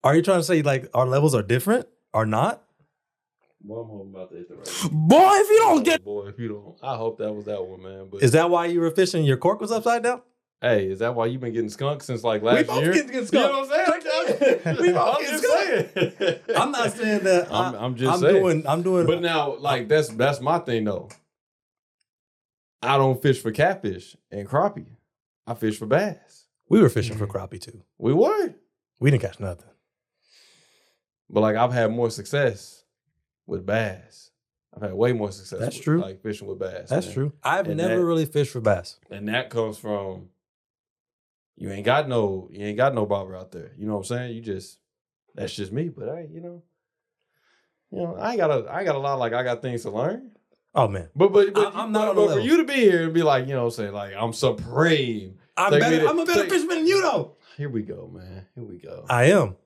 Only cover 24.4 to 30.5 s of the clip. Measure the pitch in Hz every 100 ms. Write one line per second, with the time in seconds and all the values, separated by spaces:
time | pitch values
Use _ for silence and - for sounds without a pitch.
24.4 | 98 139 196 - - - _ _ _ _
25.4 | - 117 110 107 110 143 208 165 _ _
26.4 | _ _ _ 202 156 - 120 110 101 98
27.4 | 95 92 - 87 _ _ 117 151 277 427
28.4 | 370 - _ _ _ _ 135 131 95 -
29.4 | 98 87 _ _ _ _ _ _ _ _
30.4 | _